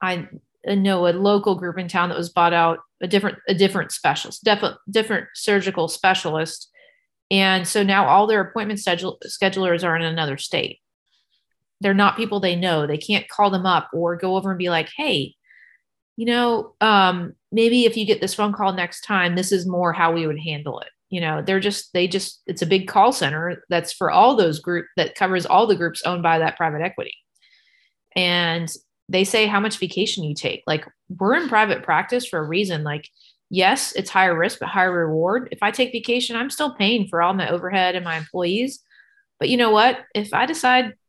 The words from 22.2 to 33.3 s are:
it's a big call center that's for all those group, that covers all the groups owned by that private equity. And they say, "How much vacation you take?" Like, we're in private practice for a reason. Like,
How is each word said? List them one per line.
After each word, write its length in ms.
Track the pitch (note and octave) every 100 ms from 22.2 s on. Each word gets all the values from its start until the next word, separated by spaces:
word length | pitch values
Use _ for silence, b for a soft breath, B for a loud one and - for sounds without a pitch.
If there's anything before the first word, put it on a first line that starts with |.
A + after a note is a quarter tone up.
| - - -
it's 160 | F3+
a 60 | E3+
big 200 | F#3+ F#3+
call 240 | G#3 A3+
center 520 | - C#3+ D#3 F3 E3+ -
that's 240 | E3+ D#3+
for 200 | - D#3+
all 240 | E3+ A#3+ A#3+
those 240 | E3+ D3+
group, 260 | F3+ F3 - -
that 200 | - -
covers 320 | F#3+ F#3 -
all 180 | F#3 A3+
the 100 | F#3
groups 280 | E3+ -
owned 180 | E3 F3
by 160 | E3 E3
that 180 | D#3+ -
private 260 | D#3+ D3+
equity. 320 | F3+ - - - _ _ b b b b b b _ F#3
And 560 | F3+ F3 E3+ E3+ E3 - _ _ -
they 140 | F#3+
say, 240 | G3+ A3 G#3+
"How 120 | G3+
much 200 | G#3+ -
vacation 440 | F3+ F3+ A3 -
you 120 | D3+ D3
take?" 260 | C3+ - -
Like, 180 | D#3 - _ - F3+
we're 180 | G3 D#4
in 140 | D4+
private 320 | A3 G#3+ D3+
practice 460 | - D#3+ G3 B3 B3
for 100 | E3+
a 100 | D3+
reason. 360 | F3 G3+ D#3
Like, 260 | D3+ D3 - b b